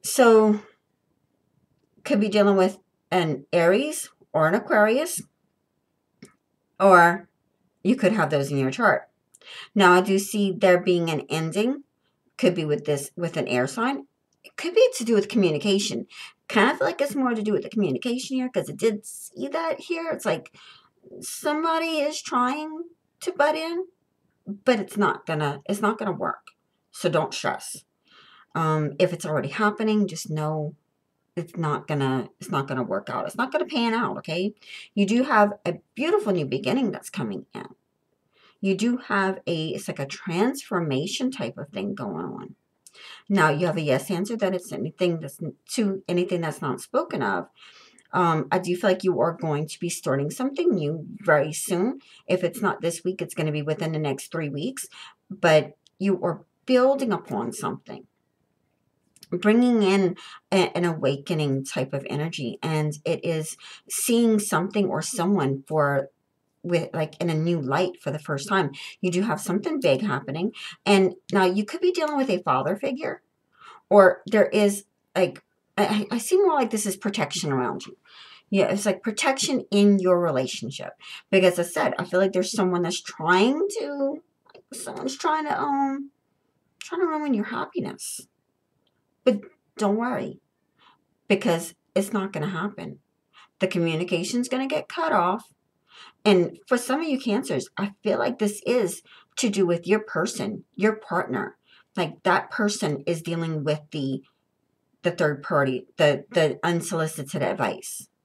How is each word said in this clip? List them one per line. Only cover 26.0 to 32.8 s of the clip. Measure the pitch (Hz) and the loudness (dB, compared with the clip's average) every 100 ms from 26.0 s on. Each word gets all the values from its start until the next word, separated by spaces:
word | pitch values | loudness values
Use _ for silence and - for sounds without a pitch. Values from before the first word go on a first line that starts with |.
| 214 | -4
work. | - 85 - - _ _ _ _ | -4 -4 -6 -12 _ _ _ _
So | - 175 | -4 0
don't | 131 135 - | 0 -2 -4
stress. | - - - - _ _ _ _ - - _ 160 | -4 -6 -10 -16 _ _ _ _ -20 -20 _ -4
Um, | 160 156 151 139 | 0 0 -2 0
if | 180 | 0
it's | 170 165 | 0 -4
already | 151 143 | -4 -4
happening, | - 208 208 214 214 196 | 0 -2 0 0 2 0
just | 160 - | -4 -6
know | 156 151 156 151 151 _ _ _ _ _ - | -4 -2 -2 -6 -10 _ _ _ _ _ -10
it's | 165 - | -8 -4
not | 156 147 - | -2 -2 -4
gonna, | 147 135 131 - _ | -2 0 -2 -4 _
it's | - | -6
not | 156 139 | -4 -2
gonna | 127 | -4